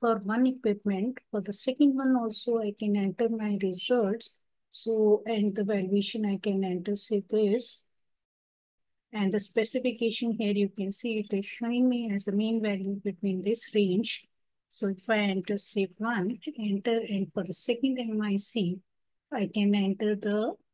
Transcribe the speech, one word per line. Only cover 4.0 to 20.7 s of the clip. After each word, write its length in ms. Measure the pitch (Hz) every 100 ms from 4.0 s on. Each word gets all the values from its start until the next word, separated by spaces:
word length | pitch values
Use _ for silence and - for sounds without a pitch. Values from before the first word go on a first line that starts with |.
| 196 226 - - _ _ _
So, 540 | - 226 220 214 208 214
and 280 | 220 208
the 80 | 196
valuation 640 | 202 208 185 202 196 220 208
I 120 | 190
can 260 | 208 196
enter, 320 | 190 180 196 202
say, 260 | - 208 -
this. 520 | 214 208 233 247 - _ _ _ _ _ _ _ _ _ _ _ _ _
And 200 | 214 190
the 60 | 202
specification 920 | - 226 214 254 254 226 233 220 233
here, 220 | 220 208
you 160 | 208 196 208
can 140 | 190
see 300 | - 240 214
it 120 | 208
is 140 | 196 202
showing 420 | - 233 240 254
me 220 | 240 226
as 120 | 196
the 80 | 196
mean 280 | 202 220 226
value 400 | 214 196 196 202
between 380 | 202 180 196 185
this 280 | 196 226 - 214
range. 500 | 196 185 - - - _ _ _ _
So 200 | - 196
if 200 | 190 -
I 100 | 214
enter, 380 | 202 190 180 202
say, 300 | - 208 190 -
one, 420 | 226 226 185 254 311 262
enter, 400 | 214 196 233 226 226
and 240 | 196 190
for 120 | 208
the 100 | 180
second 460 | 165 - 233 262 254
M 200 | 226 214
I 160 | 208 196
C, 420 | - 226 175 185 - _ _ _ _
I 160 | 254 202
can 180 | 214 202
enter 440 | 202 196 196 214 208
the 400 | 208 208 233 - _